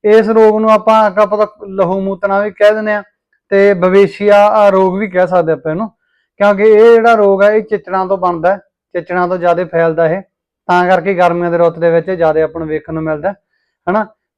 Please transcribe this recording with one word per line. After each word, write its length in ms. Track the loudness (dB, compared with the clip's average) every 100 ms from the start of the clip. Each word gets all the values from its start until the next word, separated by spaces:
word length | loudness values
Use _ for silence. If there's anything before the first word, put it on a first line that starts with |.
ਇਸ 240 | 2 2 4
ਰੋਗ 320 | 2 2 2
ਨੂੰ 100 | 2
ਆਪਾਂ, 400 | 2 2 2 2 0
ਆਪਾਂ 160 | 0 0
ਤਾਂ 80 | -4 -6 -12
ਲਹੂ 340 | -4 -2 -2
ਮੂਤਣਾ 400 | -6 -6 -4 -4
ਵੀ 100 | -4
ਕਹਿ 240 | 0 0
ਦਿੰਦੇ 180 | 2 -2
ਆ 100 | -6 -8 _ _ _ _
ਤੇ 260 | 0 2
ਬਵੇਸ਼ੀਆ, 720 | 2 2 4 2 0 2 4 4
ਆ, 220 | 2 2
ਰੋਗ 300 | 2 0 -2
ਵੀ 120 | -4
ਕਹਿ 160 | -2 0
ਸਕਦੇ 260 | 0 -2
ਆਪਾਂ 200 | -4 -6
ਇਹਨੂੰ, 160 | -8 -8 -14 _ _ _ _
ਕਿਉਂਕਿ 260 | -2 2
ਇਹ 320 | 2 4 6
ਜਿਹੜਾ 200 | 4 4
ਰੋਗ 280 | 2 2 2
ਆ 80 | 2
ਇਹ 120 | 0
ਚਿੱਚੜਾਂ 440 | -2 -8 -6 -6 -4
ਤੋਂ 120 | -4
ਬਣਦਾ 340 | -4 -2 -2
ਹੈ, 60 | -4 -8 _ _
ਚਿੱਚੜਾਂ 360 | -12 -8 -4 -4
ਤੋਂ 100 | -2
ਜ਼ਿਆਦਾ 260 | -2 -2
ਫੈਲਦਾ 440 | -2 -2 -2 0 -2
ਇਹ, 140 | -4 -8 _ _ _ -4
ਤਾਂ 220 | -2 0
ਕਰਕੇ 260 | 0 -2
ਗਰਮੀਆਂ 360 | 0 0 0 -2
ਦੇ 80 | 0
ਰੁੱਤ 200 | -2 0
ਦੇ 120 | 0
ਵਿੱਚ 180 | 0 -2
ਇਹ 80 | -2
ਜ਼ਿਆਦਾ 260 | 0 0
ਆਪਾਂ 180 | -2 -6
ਨੂੰ 80 | -8
ਵੇਖਣ 260 | -8 -8
ਨੂੰ 80 | -8
ਮਿਲਦਾ 260 | -6 -6 -6
ਹੈ 60 | -10 _ _ _ _ -6
ਹਨਾ। 160 | -4 -4 _ _